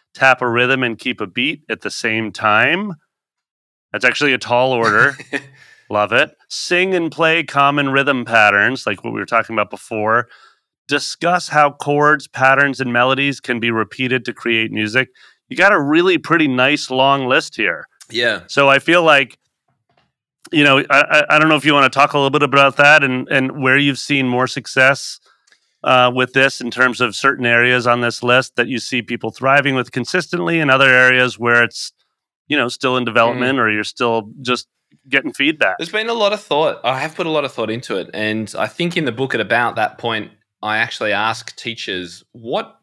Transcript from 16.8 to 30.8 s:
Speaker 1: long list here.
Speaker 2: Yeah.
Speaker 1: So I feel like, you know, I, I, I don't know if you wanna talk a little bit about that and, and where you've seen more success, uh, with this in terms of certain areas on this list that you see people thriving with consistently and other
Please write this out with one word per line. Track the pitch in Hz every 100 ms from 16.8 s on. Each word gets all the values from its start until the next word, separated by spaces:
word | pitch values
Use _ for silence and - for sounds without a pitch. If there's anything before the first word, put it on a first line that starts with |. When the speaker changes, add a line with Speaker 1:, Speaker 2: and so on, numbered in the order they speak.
| -
Speaker 1:
long | 131 135 139 127
list | 131 - -
here. | 98 80 - _ -
Speaker 2:
Yeah. | 117 120 98 87
Speaker 1:
So | - 139
I | 135
feel | - 175
like, | 165 143 127 - _ _ _ _ _ _ _ _ _ _ -
you | 156
know, | 147 135 -
I, | 139 147 151 143
I, | 151
I |
don't | 156
know | 151
if |
you | 156
wanna | 143 135
talk | 135 143
a | 147
little | 139
bit | 143
about | 143 139 139 131
that | 143 151
and, | 139 127 -
and | 139 131 147
where | 131 139
you've | 143 131
seen | - 139 127
more | 123 127
success, | 139 - 135 131 139 - - _ _ _ _ _ _
uh, | - 127 123
with | 127 127
this | 127 135 -
in | 120
terms | 117 127 110
of | 120 98
certain | 139 - 123
areas | 117 123 127 120
on | 120
this | 120 -
list | 123 127 127 -
that | 117
you | 120
see | - 127
people | 101 120 113
thriving | - 131 143 139
with | 131 120
consistently | 131 120 180 156 175 170 165
and | 147
other | 131